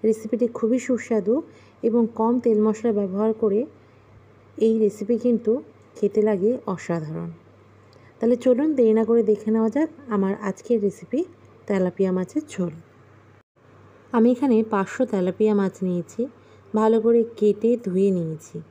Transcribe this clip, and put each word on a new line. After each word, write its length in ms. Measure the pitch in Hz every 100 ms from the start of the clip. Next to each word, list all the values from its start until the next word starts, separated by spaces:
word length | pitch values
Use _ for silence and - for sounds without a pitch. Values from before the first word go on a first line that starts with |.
রেসিপিটি 440 | 220 214 220 233 233
খুবই 300 | 233 220 247
সুস্বাদু 560 | - 240 - 220 190 262 330 - - -
এবং 200 | 233 233 226
কম 200 | 226 226 247
তেল 180 | 240 214
মশলা 320 | 214 220 233
ব্যবহার 400 | 208 202 190 214
করে 260 | 220 220 202 294 - - _ - - - - _ -
এই 160 | 220 220
রেসিপি 380 | 214 202 202 233
কিন্তু 340 | 247 233 220 247 311 - -
খেতে 260 | - 202 214
লাগে 280 | 214 202 196 247 -
অসাধারণ। 640 | 180 - 170 156 160 170 165 - - - - - - -
তাহলে 220 | - 226 247
চলুন 320 | 262 247 302
দেরি 180 | 285 226
না 100 | 220
করে 180 | 220 233
দেখে 260 | 208 208 214
নেওয়া 200 | 220 220
যাক 180 | 277 311 - -
আমার 260 | 208 190 202
আজকের 360 | 208 190 - 233
রেসিপি 400 | 202 - 165 262 359 - - -
তেলাপিয়া 460 | - 196 185 175 190
মাছের 300 | 185 185 302 302
ঝোল। 240 | - 175 160 - - - - _ - _ _ _ - - - -
আমি 160 | 240 226
এখানে 240 | 247 277 220 220
পাঁচশো 320 | 208 190 - 262
তেলাপিয়া 480 | 202 180 180 214
মাছ 200 | 208 190 190
নিয়েছি, 400 | 185 175 165 - 262 - - - -
ভালো 220 | 214 220 226
করে 200 | 220 233 226 -
কেটে 340 | 208 202 226 240
ধুয়ে 240 | 208 180 196
নিয়েছি। 460 | 180 165 156 - 170 160